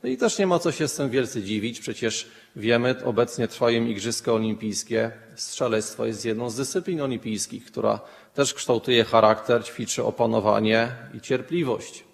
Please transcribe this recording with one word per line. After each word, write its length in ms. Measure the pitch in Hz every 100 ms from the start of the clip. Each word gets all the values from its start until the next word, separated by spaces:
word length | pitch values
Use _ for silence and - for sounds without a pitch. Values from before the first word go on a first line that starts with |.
No 60 | 247
i 80 | 254
też 200 | 233 -
nie 80 | 196
ma 120 | 175
co 120 | 170
się 160 | 147 151
z 80 | -
tym 140 | 139
wielce 320 | 123 120 120
dziwić, 380 | 98 107 110 117
przecież 520 | - 110 113 107 - - _ -
wiemy, 400 | 110 117 123 127 -
obecnie 420 | 110 120 - 113
trwają 380 | - 120 117 117
Igrzyska 480 | 104 110 113 -
Olimpijskie, 760 | 113 110 107 107 98 - 113 113 110 - -
strzelectwo 720 | - - 127 110 107 - 113
jest 200 | 107 117
jedną 240 | 110 120
z 60 | 113
dyscyplin 460 | 135 185 175 170
olimpijskich, 640 | 139 120 - 107 - 113 -
która 340 | - 110 110 - - -
też 200 | - 139
kształtuje 500 | - - 120 - 123
charakter, 640 | 110 113 107 110 - 120 107
ćwiczy 380 | - 110 -
opanowanie 880 | 117 - 117 113 104 107 110 110 117 123 -
i 80 | 120
cierpliwość. 840 | - 127 120 170 143 110 - - -